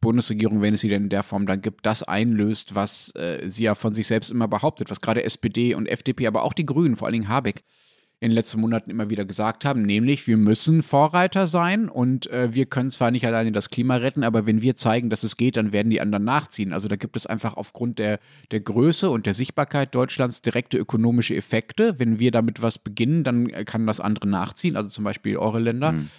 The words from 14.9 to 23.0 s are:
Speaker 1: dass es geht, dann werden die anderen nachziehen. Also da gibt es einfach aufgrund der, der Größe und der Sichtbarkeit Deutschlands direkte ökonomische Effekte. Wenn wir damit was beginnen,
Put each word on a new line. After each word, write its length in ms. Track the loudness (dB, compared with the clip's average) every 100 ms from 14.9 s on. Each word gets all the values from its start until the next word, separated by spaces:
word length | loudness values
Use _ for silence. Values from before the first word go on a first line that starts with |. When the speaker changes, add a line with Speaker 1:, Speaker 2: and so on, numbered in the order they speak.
| 2 0
Speaker 1:
dass 140 | -2
es 120 | -2 0
geht, 200 | 0 2
dann 160 | 0
werden 180 | 2 2
die 100 | 2
anderen 240 | 0 0
nachziehen. 480 | 0 0 -2 -6 -4
Also 140 | -4 -4
da 80 |
gibt 220 | -6 -6 -8
es 100 | -6
einfach 280 | -6 -6
aufgrund 440 | -8 -12 -6 -6 -2
der, 220 | -2 -4 _ -20 -6
der 80 | -6
Größe 500 | -2 2 4 4 2
und 160 | 0 0
der 80 |
Sichtbarkeit 640 | -2 -2 -2 -2 -2 0 0
Deutschlands 460 | 0 0 -2 -2
direkte 360 | -4 -4 -2 -2
ökonomische 560 | 0 2 2 2 2
Effekte. 640 | -2 -2 -2 -2 0 0 2
Wenn 220 | 0 2
wir 100 | 2
damit 320 | 2 0 0
was 160 | -2 -2
beginnen, 460 | -6 -2